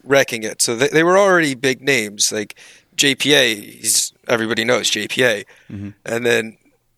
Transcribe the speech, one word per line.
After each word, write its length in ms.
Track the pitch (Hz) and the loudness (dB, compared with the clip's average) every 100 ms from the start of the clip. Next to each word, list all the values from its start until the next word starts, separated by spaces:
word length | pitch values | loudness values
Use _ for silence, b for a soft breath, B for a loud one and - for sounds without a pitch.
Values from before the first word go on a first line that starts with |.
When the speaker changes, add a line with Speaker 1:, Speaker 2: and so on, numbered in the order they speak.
Speaker 1:
wrecking 400 | 127 135 131 113 | 0 2 2 -4
it. 180 | 107 - | -6 -4
So 140 | - 113 | -2 0
they, 120 | 139 | 0
they 140 | 151 | 2
were 120 | 170 190 | 4 4
already 380 | 202 180 151 | 4 4 0
big 260 | 127 131 123 | -2 -2 -2
names. 520 | 135 131 104 104 - | 0 0 -2 -2 -2
Like, 240 | 107 104 B B B B - | -2 -8 B B B B 0
J 180 | 139 | 0
P 180 | 131 135 | 0 2
A, 220 | 143 123 | 4 4
he's, 580 | 104 - 117 113 - - - - | 0 -8 -8 -4 -2 -2 -8 -2
everybody 360 | 120 110 117 | -2 0 -2
knows 260 | 113 120 - | 0 0 0
J 180 | 110 104 | -4 -4
P 140 | - | 0
A. 200 | 127 107 - b b | 0 0 -6 b b
Speaker 2:
Mm-hmm. 200 | 101 101 - | -14 -14 -14
Speaker 1:
And 220 | - 117 120 | -8 -4 0
then 320 | 117 110 104 _ _ _ | 0 -2 -12 _ _ _